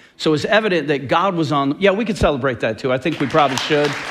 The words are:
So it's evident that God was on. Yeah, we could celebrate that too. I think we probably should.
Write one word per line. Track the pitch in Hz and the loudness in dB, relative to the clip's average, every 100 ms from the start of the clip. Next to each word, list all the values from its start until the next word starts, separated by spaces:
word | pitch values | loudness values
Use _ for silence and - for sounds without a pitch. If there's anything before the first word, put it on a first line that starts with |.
| - - | -20 -4
So | 160 | 0
it's | 151 | 0
evident | 185 214 220 175 143 | 2 2 2 0 0
that | 147 135 | -2 0
God | 170 196 | 0 0
was | 175 151 | 0 0
on. | 147 139 156 | 0 0 2
Yeah, | 190 | 2
we | 190 | 2
could | 233 202 | -2 0
celebrate | 180 139 135 117 | 0 0 -2 -2
that | 123 104 | -4 -2
too. | 131 | -2
I | 131 | -2
think | 170 147 | -2 -2
we | 131 | 0
probably | 156 143 131 | 2 2 0
should. | - 147 147 139 - | 0 0 0 -2 -8